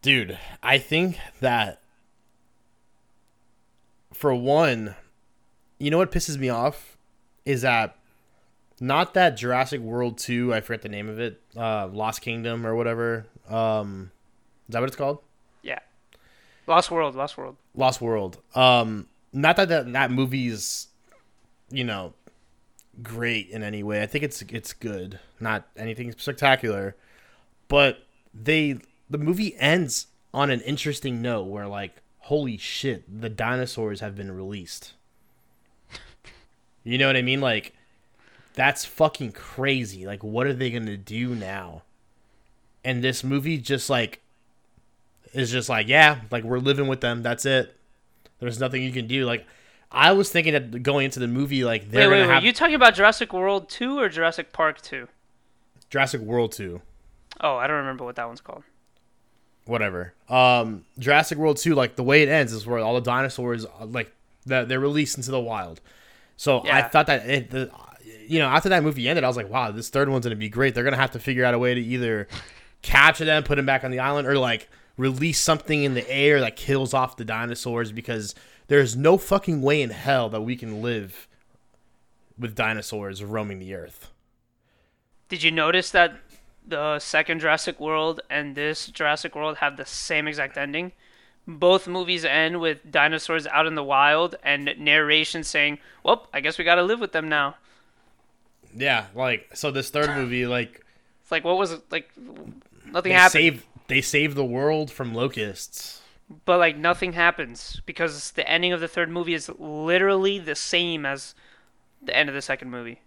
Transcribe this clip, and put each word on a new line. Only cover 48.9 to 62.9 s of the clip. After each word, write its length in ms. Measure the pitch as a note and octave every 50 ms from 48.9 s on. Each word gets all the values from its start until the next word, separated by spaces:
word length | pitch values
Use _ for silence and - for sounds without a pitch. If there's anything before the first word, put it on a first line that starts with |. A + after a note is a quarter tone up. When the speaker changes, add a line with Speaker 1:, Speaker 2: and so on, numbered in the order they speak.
Speaker 1:
can 140 | B2 B2+ A#2 A2
do." 180 | B2+ C3+ C3
Like, 180 | A#2+ A#2+ A#2 - - - _ _ _ _ _ _ _
I 220 | - C3 C#3 E3
was 180 | G3 G3 G3 -
thinking 220 | - F3 D#3+ D#3+
that 300 | D3 C#3+ C3 A#2 A2+ B2
going 220 | B2 C#3 C#3 C#3+ C3+
into 120 | C3+ B2+ C3+
the 60 | B2
movie, 380 | A#2+ A#2+ B2+ C#3+ C#3 C#3 C3+ B2
like, 260 | A#2 A2+ A2 G2+ G#2
they're 120 | A2 - G#3 G3+
Speaker 2:
Wait, 0 |
wait, 80 | G3 G3
Speaker 1:
gonna 80 | F#3+ F3
Speaker 2:
wait. 60 | E3+
Speaker 1:
have 100 | C3+ F#3
Speaker 2:
You 80 | A#3
talking 240 | A#3+ - D4+ E4 D4+
about 180 | C#4+ B3+ A#3 G#3+
Jurassic 380 | F3+ G3+ G#3+ A3 - A#3 G#3+
World 360 | - F#3 F#3 D4 G3+ G3 F#3+ -
two 300 | - - A#3+ B3+ C#4 C#4+
or 100 | B3+ G3
Jurassic 440 | D#3 D#3+ E3 E3 E3 - E3 _
Park 280 | - - E3 D#3 D3+ -
two? 280 | - - - C3 B2 - _ _ _ _ _ _ _ _ _ _ _ _ _ _ - _
Speaker 1:
Jurassic 300 | - C3+ C3+ C3 - B2+
World 320 | A2 G#2+ A#2 A#2+ A#2 A2
two. 280 | - - G#2 F#2 E2+ - - - - - _ - _ _ _ _ - -
Speaker 2:
Oh, 160 | - D3+ C3+
I 100 | B2 B2
don't 100 | C#3 D3+
remember 280 | D3 C#3 C3+ C3 B2+ C3
what 120 | A#2+ B2
that 100 | - A#2+ A#2
one's 120 | A#2 A#2+
called. 220 | _ - A#2+ - - _ _ _ _ _ _ _ _ _ _ _ _ _ _ _ _ _ _ _ _
Speaker 1:
Whatever. 480 | - A#2 A#2 G#2+ G2+ F#2 F2 F2 F2 - _ _ -
Um, 560 | B2+ B2+ B2+ B2+ B2 B2 A#2 A2+ A2 F#2 - _ _ -
Jurassic 380 | B2 C3 C#3+ D3+ D#3 - E3+
World 200 | D3 D#3 D#3 D3
two, 180 | C#3+ - E3+ D#3+
like, 220 | C#3 B2+ A#2+ -
the 80 | - B2
way 180 | B2 C#3 D#3
it 60 | D3+ C#3
ends 240 | D3+ D#3 C#3 A2
is 120 | A2 A2 G#2
where 120 | A2+ A#2+ A#2
all 160 | A2 A2